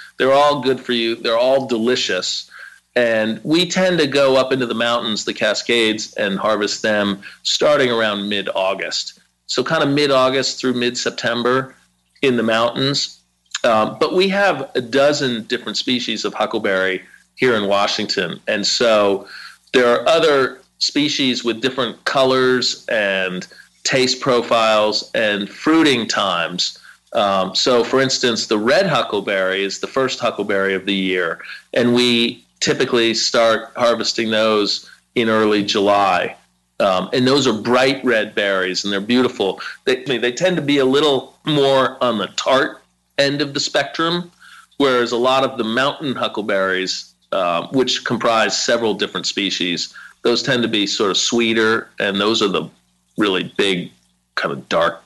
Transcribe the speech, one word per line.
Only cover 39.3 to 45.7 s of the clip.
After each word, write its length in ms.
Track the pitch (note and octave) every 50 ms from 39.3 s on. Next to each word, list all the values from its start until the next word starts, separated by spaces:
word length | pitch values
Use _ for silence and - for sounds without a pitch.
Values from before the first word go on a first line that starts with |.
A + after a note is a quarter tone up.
| - - G#2 F#2 F2+ - - - - - -
They, 180 | C3 B2+ B2+ -
I 20 | C#3+
mean, 140 | B2+ A2+
they 100 | A#2 B2 B2
tend 220 | - E3+ F#3 F3+ D#3+
to 40 |
be 160 | C#3+ C#3 C#3+ C#3+
a 80 | C3
little 500 | C3 C3 D3 D3+ D3 C#3 B2+ - - - _ -
more 560 | D#3 D3+ C#3+ C#3 C3+ C3+ C3 B2+ A#2+ B2+ - B2+
on 160 | B2 A2+ G#2
the 80 | F#2 F2
tart 540 | - - - - C3 C3 D#3 - - - _ _ _ _ _ _ _ -
end 240 | C#3 C#3 C#3+ C#3+
of 120 | D3 C#3+ C3+
the 60 | C#3+
spectrum, 720 | - - - D3 C#3 - - - E3 E3 E3+ F3+ F3 F3 _ _ - - - - - _ _ -
whereas 340 | C#3 C3+ B2+ B2 A#2+ A2+
a 60 | A#2+ A#2
lot 260 | B2 B2+ C3 C3+ C3+
of 140 | B2 C3 B2
the 60 | A2
mountain 520 | A2